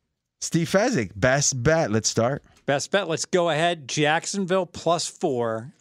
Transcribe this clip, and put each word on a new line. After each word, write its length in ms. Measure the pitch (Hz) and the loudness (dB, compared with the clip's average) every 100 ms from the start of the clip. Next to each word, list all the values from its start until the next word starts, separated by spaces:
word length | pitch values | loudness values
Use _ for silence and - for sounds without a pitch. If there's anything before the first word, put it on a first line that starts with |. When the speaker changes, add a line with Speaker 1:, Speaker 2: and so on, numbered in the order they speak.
| _ _ _ - | _ _ _ -14
Speaker 1:
Steve 260 | - 165 165 | -2 -2 2
Fezzik, 440 | 190 247 190 98 101 | 2 2 0 -2 0
best 460 | 127 143 143 135 | 2 2 0 0
bet. 260 | 117 160 127 | 2 2 2
Let's 200 | 110 - | 0 0
start. 340 | - 117 147 - _ - | 0 0 -2 -10 _ -2
Speaker 2:
Best 260 | 139 - | -2 0
bet. 160 | 196 175 | -2 -2
Let's 180 | 156 - | -4 0
go 240 | 180 170 | 0 2
ahead. 380 | 147 175 175 127 | 2 0 -2 -4
Jacksonville 760 | 156 147 160 - 196 180 190 175 | 0 2 2 -2 -4 0 0 -2
plus 420 | - 165 170 - | -4 0 0 -2
four 680 | - 175 123 117 113 127 - | -4 -2 0 -2 -4 -8 -8